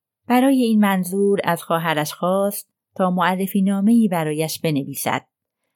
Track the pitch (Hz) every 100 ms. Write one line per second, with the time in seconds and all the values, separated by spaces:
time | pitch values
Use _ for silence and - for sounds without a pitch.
0 | _ _ - 247 269 269 233 214 208 190
1 | 180 196 202 196 - 170 - 165 165 151
2 | 147 - 175 190 202 202 - _ _ -
3 | 185 180 170 185 190 208 190 196 202 233
4 | 214 175 156 151 160 - - 143 135 131
5 | 113 120 - _ _ _ _